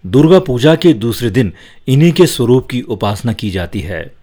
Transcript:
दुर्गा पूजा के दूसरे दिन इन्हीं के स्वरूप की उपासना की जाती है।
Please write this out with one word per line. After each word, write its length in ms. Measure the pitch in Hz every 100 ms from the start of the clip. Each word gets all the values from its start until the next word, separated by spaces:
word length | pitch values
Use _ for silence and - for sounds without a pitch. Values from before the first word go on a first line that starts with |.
| 92
दुर्गा 320 | 123 156 180
पूजा 360 | - 123 143
के 180 | 160 175
दूसरे 380 | 120 117 113 117
दिन 220 | 101 107 - - - -
इन्हीं 240 | 135 170
के 140 | 156 175
स्वरूप 420 | - 117 127 -
की 120 | 123
उपासना 500 | - 104 - 101 120
की 180 | 104 107
जाती 300 | 92 87 -
है। 340 | 82 87 80 -